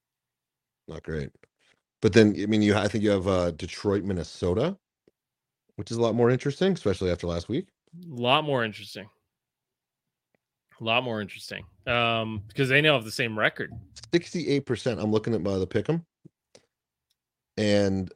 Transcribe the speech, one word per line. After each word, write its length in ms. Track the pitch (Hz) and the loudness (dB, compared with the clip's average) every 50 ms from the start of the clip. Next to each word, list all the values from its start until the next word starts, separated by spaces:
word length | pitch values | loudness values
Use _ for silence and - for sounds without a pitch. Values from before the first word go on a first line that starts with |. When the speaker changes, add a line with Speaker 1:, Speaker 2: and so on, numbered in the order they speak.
| _ _ _ _ _ _ _ _ _ _ _ _ _ _ _ _ _ | _ _ _ _ _ _ _ _ _ _ _ _ _ _ _ _ _
Speaker 1:
Not 160 | - 80 78 | -16 -16 -14
great. 280 | - - 80 78 71 - - _ _ _ _ _ _ _ _ _ _ _ _ _ | -10 -8 -6 -6 -6 -8 -12 _ _ _ _ _ _ _ _ _ _ _ _ _
But 120 | - 113 | 0 6
then, 240 | 92 113 110 107 98 76 | 8 8 8 8 6 2
I 60 | 98 | 0
mean, 160 | 107 110 107 | 0 2 4
you, 140 | 104 104 98 | 4 4 4
I 100 | 107 101 | 2 2
think 160 | 104 101 113 | 0 0 0
you 80 | 104 107 | 2 2
have, 160 | 101 98 90 | 2 2 2
uh, 240 | 98 95 90 87 87 | 2 2 2 2 0
Detroit, 540 | 85 78 92 90 - - - 104 98 104 90 | -2 -4 -8 -12 -10 -4 -2 0 0 0 -2
Minnesota, 720 | 98 98 87 80 - - - - 87 90 101 131 170 196 - _ _ _ _ _ _ _ _ _ _ _ _ _ _ _ _ _ _ _ | -2 -4 -4 -6 -8 -8 -4 -2 0 0 0 0 -2 -4 -6 _ _ _ _ _ _ _ _ _ _ _ _ _ _ _ _ _ _ _
which 160 | - 101 - | -14 -10 -6
is 60 | 117 | -2
a 40 | 117 | 0
lot 140 | 117 113 107 | 0 2 2
more 160 | 120 120 117 | 4 4 4
interesting, 420 | 127 127 - 143 139 - 180 190 | 4 2 0 -4 -2 0 0 0
especially 380 | 190 - - 104 95 - 95 90 | 0 0 0 -2 -2 0 0 -2
after 160 | 87 85 - | -2 -2 -2
last 220 | 85 85 85 82 - | -4 -4 -4 -4 -4
week. 180 | 107 151 190 - _ _ _ _ - | -4 -6 -6 -8 _ _ _ _ -20
Speaker 2:
A 240 | 170 180 170 143 120 | -20 -18 -14 -8 -4
lot 240 | 120 120 135 151 156 | 0 2 2 2 2
more 200 | 147 139 127 117 | 0 -2 -2 -2
interesting. 440 | 110 101 101 101 104 - 104 95 107 _ _ _ _ _ _ _ _ _ _ _ _ _ _ _ _ _ _ _ _ _ _ _ _ _ _ _ _ _ _ _ _ _ - | -4 -6 -10 -14 -16 -16 -16 -16 -18 _ _ _ _ _ _ _ _ _ _ _ _ _ _ _ _ _ _ _ _ _ _ _ _ _ _ _ _ _ _ _ _ _ -8
A 40 | 117 | -2
lot 180 | 113 113 123 | 0 0 0
more 180 | 131 127 113 107 | 0 0 -2 -4
interesting. 440 | 104 90 - - - - 101 98 98 - _ _ _ | -6 -6 -10 -14 -14 -12 -12 -14 -14 -16 _ _ _
Um, 560 | 135 120 120 120 117 117 113 113 110 110 107 101 | -2 0 2 2 2 0 0 -2 -4 -6 -8 -10
because 220 | 113 - - 135 127 | -6 -4 -2 0 4
they 120 | 131 143 | 4 4
now 140 | 151 156 147 | 6 6 4
have 100 | 131 107 | 2 0
the 60 | 110 | -4
same 260 | 110 - 131 117 110 | -6 -4 -4 -4 0
record. 360 | 107 107 151 - - 107 - - - - - - - - - - | 0 0 0 0 -4 -8 -10 -12 -14 -18 -18 -20 -20 -4 0 0
Speaker 1:
Sixty-eight 520 | 170 175 - - 185 151 - 143 139 139 | 0 0 -2 -6 -6 -2 0 0 0 0
percent. 340 | - 123 107 - 131 113 85 | -2 -4 -4 -2 -4 -2 -2
I'm 100 | 98 110 | 0 2
looking 240 | 107 107 107 120 117 | 2 2 2 0 -2
at, 100 | 101 80 | -2 0
uh, 140 | 101 98 95 | -2 -2 -2
the 80 | 95 | -2
pick 220 | 90 - 110 101 - | -2 -2 -2 0 0
'em. 180 | 156 170 170 _ _ _ - - _ _ _ _ - - _ _ _ _ _ _ _ _ _ _ _ _ _ _ _ _ _ _ _ | -2 -4 -4 _ _ _ -20 -20 _ _ _ _ -20 -20 _ _ _ _ _ _ _ _ _ _ _ _ _ _ _ _ _ _ _
And, 540 | - 107 104 101 101 101 98 95 95 92 87 - | -2 2 4 4 4 4 2 2 -2 -4 -6 -8